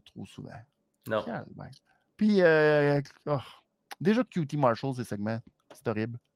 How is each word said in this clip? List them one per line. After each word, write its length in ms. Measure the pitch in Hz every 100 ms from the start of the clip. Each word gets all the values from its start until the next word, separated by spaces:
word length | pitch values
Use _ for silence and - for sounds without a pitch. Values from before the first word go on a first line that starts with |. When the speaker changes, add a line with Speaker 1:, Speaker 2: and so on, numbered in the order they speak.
| -
Speaker 1:
trop 200 | - 101
souvent. 240 | - 98 - - _ _ _ 113
Speaker 2:
Non. 160 | 107
Speaker 1:
Calvaire. 480 | 233 - - - 95 - _ _ _ -
Puis, 260 | 214 202
euh, 600 | 170 156 151 147 147 143 139 _ 147
oh. 120 | 139 - - _ _ - -
Déjà 240 | 156 220
de 40 | -
Q 180 | 180 143
T 80 | 147
Marshall, 400 | 127 113 135 123
ces 80 |
segments, 360 | 110 104 107 113 - _ _
c'est 120 | - 120
horrible. 280 | 107 113 120 _